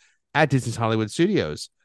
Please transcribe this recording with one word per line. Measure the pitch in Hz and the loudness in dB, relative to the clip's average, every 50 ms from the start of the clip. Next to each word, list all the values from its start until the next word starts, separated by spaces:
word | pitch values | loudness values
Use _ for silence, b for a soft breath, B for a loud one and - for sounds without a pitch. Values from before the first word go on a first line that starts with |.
| _ _ _ _ _ _ - | _ _ _ _ _ _ 0
at | 139 160 147 | 2 2 4
Disney's | 143 131 120 117 113 | 2 0 0 -2 -6
Hollywood | - 117 110 113 110 110 104 | -2 -2 0 0 0 -2 -2
Studios. | - - 165 202 208 151 95 78 76 71 - - _ _ _ | 0 0 0 2 2 0 0 -2 -4 -8 -12 -16 _ _ _